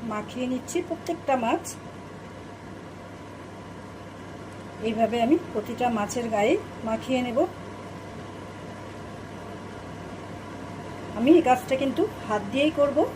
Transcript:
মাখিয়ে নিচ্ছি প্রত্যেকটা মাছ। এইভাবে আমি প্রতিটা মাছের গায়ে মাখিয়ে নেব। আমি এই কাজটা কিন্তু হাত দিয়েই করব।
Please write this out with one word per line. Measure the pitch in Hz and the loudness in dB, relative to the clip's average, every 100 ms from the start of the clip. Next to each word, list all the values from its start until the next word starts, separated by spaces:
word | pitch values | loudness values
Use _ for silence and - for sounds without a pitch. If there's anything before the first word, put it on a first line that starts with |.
| 233 | -4
মাখিয়ে | 208 208 247 254 | -4 -4 -4 -2
নিচ্ছি | 254 - 349 349 | -2 -2 -2 -2
প্রত্যেকটা | 320 - 330 - 262 | -6 -4 -4 2 2
মাছ। | 226 330 - - - - - - - - - - - - - - - - - - - - - - - - - - - - - - - - 220 | 4 0 -2 -10 -12 -14 -14 -14 -14 -14 -14 -14 -14 -14 -14 -14 -14 -14 -14 -14 -14 -12 -12 -12 -12 -12 -14 -12 -12 -12 -12 -12 -12 -4 -2
এইভাবে | 220 220 233 233 | 4 4 4 6
আমি | 339 - | 6 6
প্রতিটা | 214 208 226 247 226 | -4 -2 2 2 2
মাছের | 208 254 233 | 0 0 0
গায়ে | 220 208 381 - - 226 | 4 6 4 2 -8 -4
মাখিয়ে | 226 - 254 247 | -4 0 0 2
নেব। | 233 349 - - - - - - - - - - - - - - - - - - - - - - - - - - - - - - - - - - - - 208 | 2 2 0 -12 -12 -12 -12 -12 -12 -10 -12 -12 -12 -10 -10 -10 -10 -10 -12 -12 -12 -10 -10 -10 -10 -10 -10 -10 -10 -10 -10 -10 -10 -10 -10 -10 -10 -8 2
আমি | 240 339 | 10 10
এই | 247 | 10
কাজটা | 254 - 262 | 6 4 2
কিন্তু | 269 - 403 - - | 2 2 0 0 -2
হাত | 214 196 | -2 0
দিয়েই | 262 302 294 | 4 4 6
করব। | 285 269 453 | 4 6 2